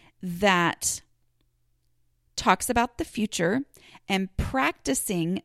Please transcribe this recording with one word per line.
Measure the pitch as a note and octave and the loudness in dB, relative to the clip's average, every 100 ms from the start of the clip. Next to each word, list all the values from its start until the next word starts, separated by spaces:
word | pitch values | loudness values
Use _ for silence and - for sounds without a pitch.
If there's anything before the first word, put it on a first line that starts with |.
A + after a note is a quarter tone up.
| _ _ | _ _
that | F#3 F3 G3+ F3+ E3+ - - - - _ _ _ _ _ _ _ _ _ _ _ _ - | -8 0 4 4 2 0 -4 -6 -10 _ _ _ _ _ _ _ _ _ _ _ _ -4
talks | - F#3+ - | 2 2 2
about | A#3 A#3 - | 0 0 -2
the | E4 | -8
future, | - G#3+ - E3+ A#3+ C#4+ - - - - | -4 -4 0 0 0 -4 -12 -20 -14 -4
and | G3 F#3+ - | -2 -2 -4
practicing | - C4 C#4 - - C4 - F3+ E3 F#3+ | -2 0 -2 -2 -4 -4 -2 -2 0 -2